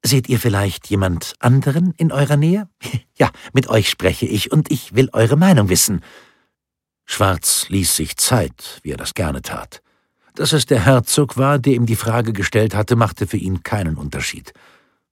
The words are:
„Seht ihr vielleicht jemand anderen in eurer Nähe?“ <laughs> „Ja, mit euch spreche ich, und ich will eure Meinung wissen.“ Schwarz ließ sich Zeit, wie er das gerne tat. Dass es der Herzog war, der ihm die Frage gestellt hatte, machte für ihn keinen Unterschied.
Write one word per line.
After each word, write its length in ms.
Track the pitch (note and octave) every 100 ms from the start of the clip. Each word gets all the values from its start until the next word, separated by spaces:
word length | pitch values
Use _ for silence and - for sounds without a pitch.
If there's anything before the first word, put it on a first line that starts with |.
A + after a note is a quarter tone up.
„Seht 240 | - C3+ A#2+
ihr 100 | B2
vielleicht 500 | B2 G2+ G2 - -
jemand 460 | G2+ F#2+ E2+ - -
anderen 520 | A#2+ C3 C#3 C#3 F3+ E3
in 160 | E3
eurer 240 | C#3 C#3+ D3
Nähe?“ 320 | D#3 G3 G3+ _
<laughs> 340 | - A#2 _ _
„Ja, 120 | C3 - -
mit 160 | C3+ B2+
euch 220 | A2 G2
spreche 360 | - F2+ - G#2
ich, 240 | G#2 -
und 180 | D#3 -
ich 240 | - -
will 160 | A2 C3
eure 240 | - A2+ C#3+
Meinung 320 | F#3 D#3+ G2
wissen.“ 340 | F2+ - F2+ - - _ _ _ _ _ _ _ _
Schwarz 640 | _ - G2 F2+ - - -
ließ 280 | G2 E2+ -
sich 200 | D#2+ -
Zeit, 640 | - B2 D2+ - - -
wie 100 | -
er 40 | C#2
das 180 | -
gerne 280 | - E2 C2+
tat. 400 | - - - - _ _ _ _ _
Dass 180 | - D3+
es 120 | D#3
der 200 | - C3
Herzog 520 | G2 C3 - - C#3+ -
war, 220 | C3+ C#3+
der 160 | B2
ihm 120 | B2 A#2
die 100 | A2+
Frage 360 | A2+ A2+ A#2
gestellt 420 | G2+ F#2+ A2 A2
hatte, 220 | G#2 G#2+ A#2
machte 300 | G#2+ E2+ G#2
für 100 | G#2
ihn 260 | F#2 F#2
keinen 340 | - G#2 F2 D2+
Unterschied. 580 | D2 C2+ - - - _ _ _ _ _ _